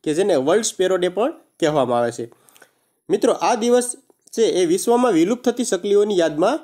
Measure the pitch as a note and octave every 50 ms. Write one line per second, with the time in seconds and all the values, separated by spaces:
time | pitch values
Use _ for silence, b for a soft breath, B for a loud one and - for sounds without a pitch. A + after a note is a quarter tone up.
0 | - D#3+ D3 D#3+ G3+ G3+ F3 C3+ C3 C#3+ F3+ A3 A3 - - - F#3 F#3 F#3 F3+
1 | F3+ F3+ F3+ G3 A3+ D4 E4 - _ _ _ _ E3+ D3+ D3+ D3 B2+ A#2+ A#2+ A#2+
2 | A#2+ A#2+ A#2 - A#2 A#2 b b b b b b b b b b b b b b
3 | b - F3 A3 - A#3+ F3+ - - F#3 A#3+ A3+ A3 A#3+ A#3+ B3 A#3+ B3 - -
4 | _ _ _ _ _ _ - - A3+ F3 D3 F3 F#3 D#3+ F3 G3 - A#3 A#3 B3
5 | B3 B3 G3 D#3+ E3 F#3 A#3+ A#3+ - B3 A3+ B3 B3 - G3 F3+ F#3 G3+ G3+ G#3
6 | G#3 G#3+ G#3 F3 E3 D#3+ D#3 D3 F3 G#3+ C#4+ D#4+